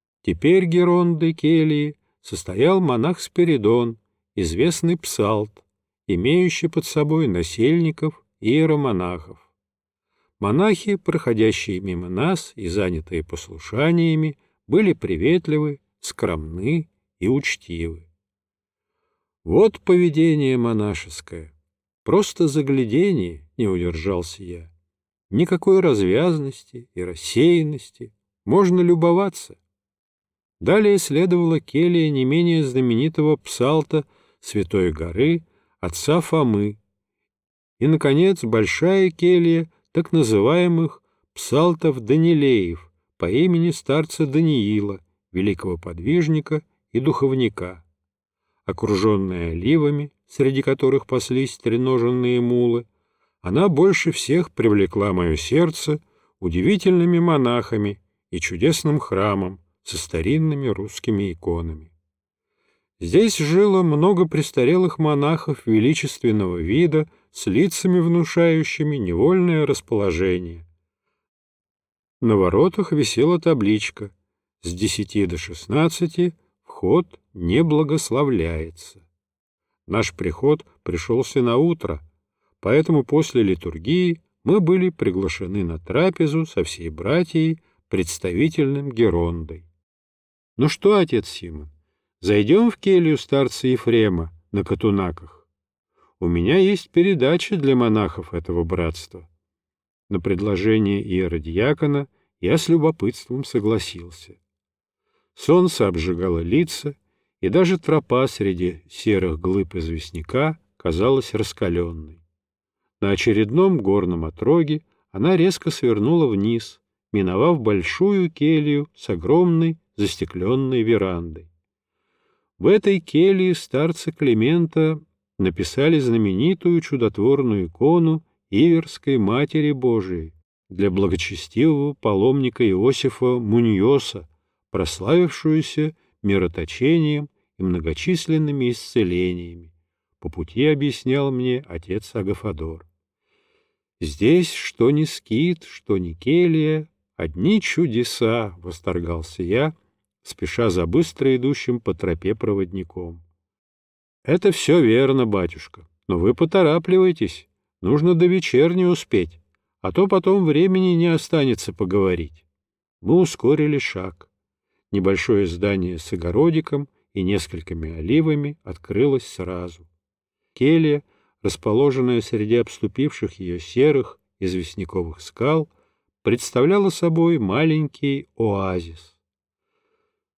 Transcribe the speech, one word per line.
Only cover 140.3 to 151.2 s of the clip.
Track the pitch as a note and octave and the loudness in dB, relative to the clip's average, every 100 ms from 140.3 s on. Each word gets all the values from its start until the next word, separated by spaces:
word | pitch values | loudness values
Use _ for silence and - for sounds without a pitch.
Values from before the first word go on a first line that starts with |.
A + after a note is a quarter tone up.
| E2+ D#2 A2 D3+ | -10 -6 0 0
объяснял | D3 C#3+ A#2 B2+ C#3 C#3 | 0 -2 -4 -2 -2 -2
мне | B2+ B2+ B2 C#3 | -2 -2 -4 -6
отец | E2+ E2 G2 - | -14 -8 -8 -6
Агафодор. | A#2 F#2+ G2 G#2+ D#2+ D#2+ D#2+ - _ _ _ _ _ _ _ _ _ _ _ | -6 -4 -6 -6 -8 -10 -12 -20 _ _ _ _ _ _ _ _ _ _ _
"Здесь | D#2 D2 G#2 F3 E3+ | -10 0 2 2 0
что | - - - A#2+ | -6 -12 -2 0
ни | D3 | 2
скит, | D#3 - - A2 E3+ E3+ | -2 -6 -6 -2 -2 -4
что | - - - G2 | -10 -16 -4 -4
ни | F2 | -4
келья, | E2 - E3 F3 D#3+ D#3 D#3 D3+ _ _ - | -6 -2 2 2 2 0 -2 -6 _ _ -10
одни | E2 D#2 B2+ G#3+ | -8 -2 0 0
чудеса", | - - D#3+ A2+ B2 - A2+ A#2 G#2+ F2 | 0 -2 0 -2 -4 -2 0 0 -4 -10
восторгался | F2 E2 - F2 E2+ E2+ D#2+ - | -16 -10 -6 -4 -4 -6 -8 -8
я, | F2+ A2 D3+ - _ _ _ _ | -2 0 -2 -6 _ _ _ _
спеша | - - - - A2+ | -20 -10 -6 -2 0
за | F2+ E2+ | 0 0
быстро | B2 E3 - | 0 -2 -2